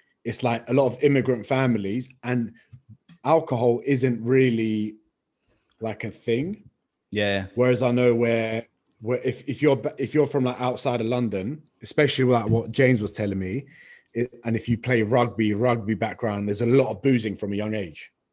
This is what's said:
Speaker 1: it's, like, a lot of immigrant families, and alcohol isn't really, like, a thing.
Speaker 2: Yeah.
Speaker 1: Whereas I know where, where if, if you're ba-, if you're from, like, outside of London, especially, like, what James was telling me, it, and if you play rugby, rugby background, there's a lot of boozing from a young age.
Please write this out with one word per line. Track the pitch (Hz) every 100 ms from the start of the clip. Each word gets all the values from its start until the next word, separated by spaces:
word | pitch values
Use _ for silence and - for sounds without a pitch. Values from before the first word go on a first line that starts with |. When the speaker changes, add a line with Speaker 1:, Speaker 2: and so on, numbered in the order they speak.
| _ _
Speaker 1:
it's, | 113 -
like, | 123 117 -
a |
lot | 131 131
of | 113
immigrant | 147 139 127 120 104
families, | 131 131 110 98 113 127 _
and | 120 123 113 - _ - _ 110 _ -
alcohol | 131 160 160 123 120 117
isn't | - 135 127 117
really, | 113 131 131 113 110 107 107 107 _ _ _ _ _ _ _ -
like, | 110 104
a | 113
thing. | - - 117 165 208 - _ _ _ -
Speaker 2:
Yeah. | 104 101 98 98
Speaker 1:
Whereas | 117 127 117
I | 127
know | 123 123
where, | 117 117 117 113 113 - _ _ _
where | 110 123
if, | 131 127 -
if | 127
you're | 147 135
ba-, | 143 -
if | 131
you're | 151 139
from, | 143
like, | 127 123
outside | 127 123 135 120
of | 113
London, | 123 117 98 98 156 _ _
especially, | - - 143 -
like, | 127 120 107
what | 113 113
James | 110 131 120
was | 101
telling | - 104 95
me, | 92 80 - - - - _
it, | 117 123 -
and | 117 113
if | 117
you | 117
play | 127 123
rugby, | 107 123 120 92 107
rugby | 104 123 117 101
background, | 101 110 - 113 101 101
there's | 104
a | 117
lot | 135 127
of | 98
boozing | 139 123 107 98
from | 101
a | 101
young | 107
age. | 107 90 76 - _ _